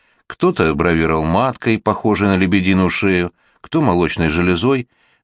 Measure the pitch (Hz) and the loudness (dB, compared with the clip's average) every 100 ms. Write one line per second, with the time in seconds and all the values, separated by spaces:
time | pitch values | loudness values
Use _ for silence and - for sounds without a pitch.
0 | _ _ - - 175 - 85 73 82 82 | _ _ -18 -4 -2 0 0 2 0 2
1 | 80 80 78 87 131 123 123 110 - 104 | 0 0 0 0 -2 -2 -2 -2 -2 -2
2 | 113 95 101 95 92 95 92 95 90 - | -2 0 0 2 2 2 2 2 2 0
3 | 101 92 87 - _ _ - 165 110 87 | 0 0 -2 -8 _ _ -6 -2 0 2
4 | 82 - 82 78 90 87 123 135 120 _ | 0 0 -2 0 0 0 0 -2 -4 _
5 | _ _ | _ _